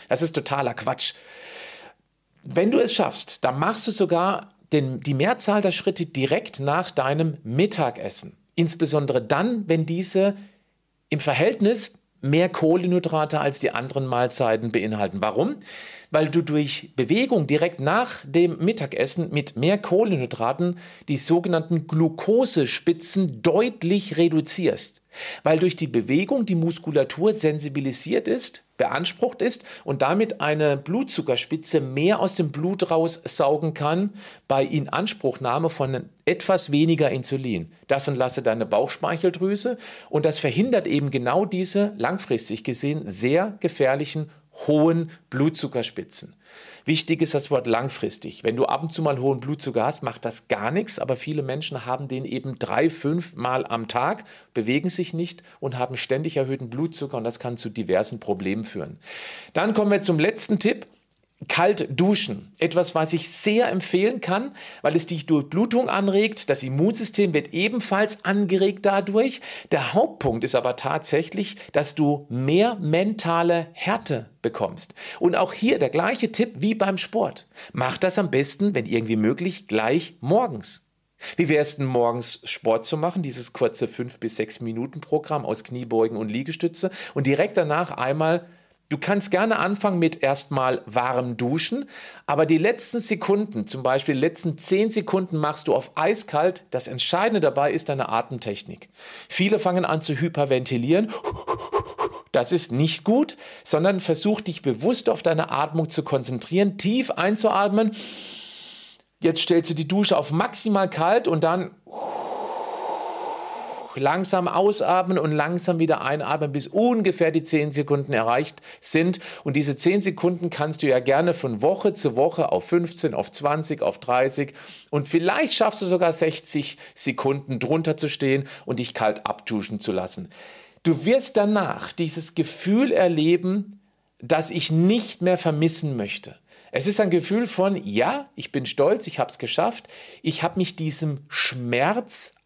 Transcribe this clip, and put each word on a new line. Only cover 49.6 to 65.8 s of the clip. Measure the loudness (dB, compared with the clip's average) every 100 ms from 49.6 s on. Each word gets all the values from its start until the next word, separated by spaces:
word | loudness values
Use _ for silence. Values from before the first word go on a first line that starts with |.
| -4 0 0
hast, | -2
macht | -6 -6 -8
das | -8 -4
gar | -2 0
nichts, | -2 -2 -4
aber | -2 -2
viele | -2 -4
Menschen | -4 -4 -6 -8 -6
haben | -6 -4
den | -6 -6
eben | -6 -6 -6
drei, | 2 4 4
fünf | 2 0 0 -2 -4
Mal | 0 0 0
am | -4 0
Tag, | 0 0 -2 -8 -20 -8 -4
bewegen | 0 2 2
sich | -2 -2 -4
nicht | -6 -8 -18 -10
und | -6 -4
haben | -4 -4
ständig | -2 -2 0 -2
erhöhten | -2 -4 -6
Blutzucker | -4 -4 -4 -6 -4
und | -4
das | -4
kann | -6 -6
zu | -6
diversen | -4 0 2 2 -4
Problemen | -4 -4 -2 -4 -6
führen. | -8 -10 -12 -16 -16 -14 -16 -6
Dann | -2 0 2
kommen | 2
wir | 2
zum | 2 2
letzten | 2 0 0 2
Tipp. | 2 0 -6 _ _ _ _ _ -4
Kalt | 2 2 2 -2
duschen. | 2 4 4 0 -4 -10 -4
Etwas, | 0 2 0 0
was | 0
ich | 0 0
sehr | 0 2 2 2
empfehlen | 0 0 2 2 0
kann, | -2 -2 -2 -10 -18 -4
weil | 0 2
es | 0
die | -6 2
Durchblutung | 2 2 0 2 2